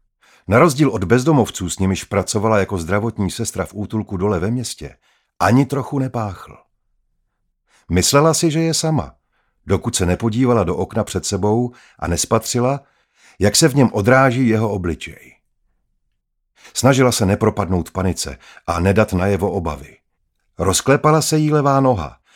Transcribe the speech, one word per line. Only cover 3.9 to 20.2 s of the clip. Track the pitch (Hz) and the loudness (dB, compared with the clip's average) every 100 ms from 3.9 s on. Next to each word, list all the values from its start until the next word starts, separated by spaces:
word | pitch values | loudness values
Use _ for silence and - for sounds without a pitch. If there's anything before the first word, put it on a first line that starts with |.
| 110 101 98 | -6 -6 -4
dole | 101 95 | -2 0
ve | 95 | -2
městě, | 123 117 - 73 - _ _ _ _ | -4 -8 -12 -16 -18 _ _ _ _
ani | 90 123 139 | 2 4 2
trochu | 139 127 139 | -2 -4 -6
nepáchl. | 131 123 107 92 - - _ _ _ _ _ _ _ _ _ _ _ _ _ | -4 -6 -6 -10 -16 -20 _ _ _ _ _ _ _ _ _ _ _ _ _
Myslela | 87 - 143 160 | 0 2 4 4
si, | 156 170 | 2 0
že | 151 | 0
je | 165 | -2
sama, | 156 160 151 69 - _ _ _ _ - | -2 -2 -2 -4 -14 _ _ _ _ -2
dokud | 95 117 - | -2 -2 -2
se | 90 | 0
nepodívala | 90 113 110 131 120 | 0 -2 0 2 2
do | 85 80 | 0 -2
okna | 95 113 | -4 -4
před | 101 92 - | -4 -6 -4
sebou | 101 101 113 123 - _ _ | -2 0 0 -2 -8 _ _
a | 78 | -4
nespatřila, | 85 - 113 - 123 123 139 - _ _ _ _ _ | -4 0 -2 0 -2 -2 -2 -8 _ _ _ _ _
jak | 98 - | 0 2
se | 160 | 2
v | 135 | 4
něm | 120 | 2
odráží | 104 101 131 135 123 123 | 2 4 6 4 2 2
jeho | 107 110 | 2 0
obličej. | 101 87 76 - 76 - _ _ _ _ _ _ _ _ _ _ _ _ _ - | -2 -4 -6 -10 -18 -20 _ _ _ _ _ _ _ _ _ _ _ _ _ -14
Snažila | - 123 135 127 | 0 2 4 4
se | 117 98 | 2 0
nepropadnout | 101 107 - 90 92 82 | 2 0 0 -2 -2 -4
panice | - 92 82 78 67 - - - | -4 -4 -4 -8 -12 -20 -18 -6
a | 85 | -2
nedat | 90 98 107 | 2 2 2
najevo | 92 95 98 95 | 0 0 -2 -2
obavy. | 95 82 71 73 _ _ _ | -4 -6 -8 -14 _ _ _